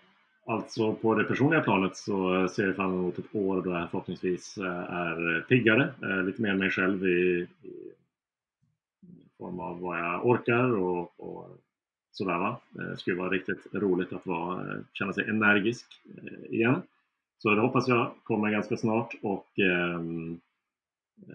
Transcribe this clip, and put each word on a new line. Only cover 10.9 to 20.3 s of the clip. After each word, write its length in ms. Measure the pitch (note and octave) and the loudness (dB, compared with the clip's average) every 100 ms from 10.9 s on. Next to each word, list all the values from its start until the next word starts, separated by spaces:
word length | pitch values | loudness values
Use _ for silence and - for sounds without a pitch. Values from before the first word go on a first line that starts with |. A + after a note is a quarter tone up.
| F2+ F2 - | -2 -4 -10
och 380 | F2+ F2 F2+ F2+ _ _ _ _ _ | -14 -14 -16 -20 _ _ _ _ _
sådär, 280 | - G2 F2 | -6 -2 -2
va. 220 | G2 C3 - - | -2 -4 -12 -12
Eh, 60 | |
det 120 | F2+ F2+ | -10 -6
skulle 200 | - F2+ | -4 -2
vara 140 | F#2 | -2
riktigt 440 | F#2 - F#2 - | -2 -2 -8 -6
roligt 380 | G2 G2 F2+ F2+ | -2 2 2 0
att 140 | F#2 F#2 | -6 -6
vara, 460 | E2+ F2 F#2 - | -4 -4 -6 -6
eh, 80 | G#2 - | -10 -10
känna 200 | - G2 | -6 -4
sig 160 | F#2+ G2 | -2 -2
energisk, 580 | G#2+ G#2+ G#2 G2+ B2 - - - - | 2 4 4 2 -2 -8 -20 -20 -18
eh, 380 | - - - | -16 -16 -4
igen. 280 | G#2+ A2+ D#3 - _ _ _ _ _ | 2 4 2 -2 _ _ _ _ _
Så 160 | A2 | 2
det 60 | G#2 | 4
hoppas 280 | B2 B2+ B2 | 4 2 4
jag 240 | B2 A#2+ - | 2 2 -4
kommer 280 | - A2 G#2+ | -4 0 0
ganska 260 | G#2+ G2+ A2+ | 0 -2 -2
snart 380 | A2+ A2 A#2+ - | 0 0 -2 -4
och, 360 | A2 F#2+ - - | -4 -4 -4 0
ehm, 840 | G2 F2+ F2 F2 E2 E2 E2 | 2 2 0 -2 -4 -6 -8